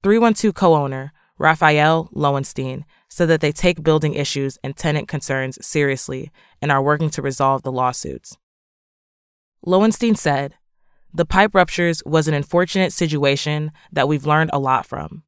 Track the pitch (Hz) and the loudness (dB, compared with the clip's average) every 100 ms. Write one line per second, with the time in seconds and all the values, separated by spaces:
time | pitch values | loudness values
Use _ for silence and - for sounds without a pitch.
0 | 190 220 233 214 220 - 185 160 139 131 | 4 4 4 2 0 2 4 4 0 -6
1 | 139 _ _ _ 156 160 160 151 151 165 | -12 _ _ _ 0 4 4 4 4 2
2 | - - 147 139 131 - 131 131 147 _ | -2 -2 -2 -2 -6 -8 -8 -10 -14 _
3 | _ - 170 160 151 151 180 170 156 156 | _ -2 2 4 2 0 0 2 2 2
4 | 151 147 139 139 135 - 135 139 160 151 | 0 -2 -4 -4 -6 -8 -12 -6 -2 -2
5 | - 147 - 135 131 - - 151 143 131 | -4 -8 -4 -4 -6 -10 -6 -2 0 -2
6 | - 131 131 _ _ _ 147 139 139 147 | -6 -10 -12 _ _ _ -2 0 0 0
7 | 160 156 139 131 135 135 135 127 127 123 | -2 -4 -8 -2 -2 -2 -4 -4 -4 -4
8 | - 65 - - _ _ _ _ _ _ | -10 -12 -16 -20 _ _ _ _ _ _
9 | _ _ _ _ _ _ - 185 220 220 | _ _ _ _ _ _ 0 4 4 2
10 | 240 214 156 139 139 _ _ _ _ _ | 0 2 0 -2 -4 _ _ _ _ _
11 | _ 160 165 185 208 196 180 - 170 165 | _ -4 0 4 4 4 2 2 -2 -2
12 | - 160 151 147 143 170 180 190 185 - | 0 0 2 -2 0 0 0 0 -2 0
13 | 170 151 143 139 - 151 151 - _ 147 | -2 0 0 0 -2 -4 -6 -10 _ -2
14 | 139 151 143 151 160 143 135 131 - - | 0 0 2 2 2 0 0 0 -2 -10
15 | - - | -10 -14